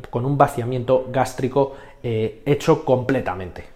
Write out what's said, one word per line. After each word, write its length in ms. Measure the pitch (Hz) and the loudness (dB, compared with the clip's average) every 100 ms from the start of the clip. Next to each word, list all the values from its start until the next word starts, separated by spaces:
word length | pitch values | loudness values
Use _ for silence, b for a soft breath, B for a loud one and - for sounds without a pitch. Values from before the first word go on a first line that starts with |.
| - | -6
con 160 | 123 127 | -4 0
un 100 | 143 | 4
vaciamiento 720 | 143 - 120 127 120 131 123 | 4 2 -2 -2 2 2 2
gástrico, 600 | 131 123 - 131 143 135 B B B | -2 -2 -2 -2 0 0 B B B
eh, 400 | 123 110 110 - | -4 -2 -2 -4
hecho 400 | - 175 - 156 | -2 0 4 2
completamente. 800 | - 127 120 131 101 92 90 - - | 4 0 2 0 -2 -6 -8 -12 -18